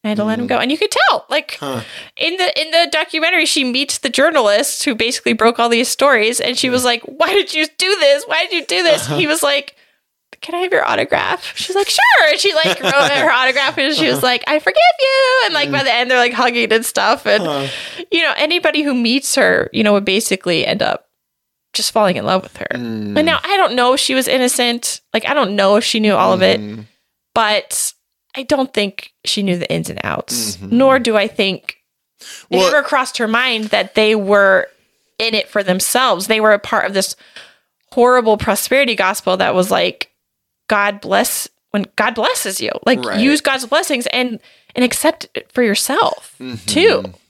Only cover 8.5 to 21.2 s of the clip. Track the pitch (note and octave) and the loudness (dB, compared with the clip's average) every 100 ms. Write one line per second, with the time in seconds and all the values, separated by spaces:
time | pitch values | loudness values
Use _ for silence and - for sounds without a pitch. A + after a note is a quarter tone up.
8.5 | E4+ - F4 E4+ D4 C4 D4+ D#4 D#4+ C#4+ | -4 -2 0 2 2 0 -2 0 0 0
9.5 | C#4+ C#4 _ _ _ _ _ _ - - | -2 -4 _ _ _ _ _ _ -18 -8
10.5 | F4 F4+ G4 - - - - - F4+ - | -4 -2 0 0 -2 0 -2 -2 -6 -8
11.5 | - - F#4+ G4 - A5+ F#5 D#4 - G4+ | -10 -4 -2 0 2 4 4 4 2 0
12.5 | D#4 - - G3 C#4 C#4+ C#4+ D#4+ B3 C4 | 0 0 0 0 2 2 2 2 2 2
13.5 | C4 C4+ D4 C#4 D4 D#4 - B3+ B3 - | 0 -2 -2 -2 0 0 0 0 0 -2
14.5 | D4+ F#4 D#5 F5 E5 C5+ C5+ C5 C5 G#4+ | -2 0 4 2 4 2 4 4 2 2
15.5 | D#4 C#4+ C#4+ C4+ A#3 B3 B3+ A#3+ A#3 B3+ | 0 0 0 0 0 2 2 2 2 0
16.5 | A#3+ A3+ A3 A#3 - G3 C4 G#3+ G#3 E3+ | 0 0 0 0 -2 0 0 2 0 2
17.5 | C#3+ C3+ - - - F4+ E4 D#4+ - D4+ | -4 -4 -8 -14 -14 -4 0 0 0 0
18.5 | F4 E4+ D4 C#4+ B3 A#3 C4 - - F#3+ | 2 0 0 0 0 2 0 0 2 2
19.5 | F3+ - - G#3 G3+ G3 F#3+ - F#3 F3+ | 2 0 0 2 2 2 -2 0 -4 0
20.5 | D#3+ - A2+ - - _ _ | 0 0 0 -2 -4 _ _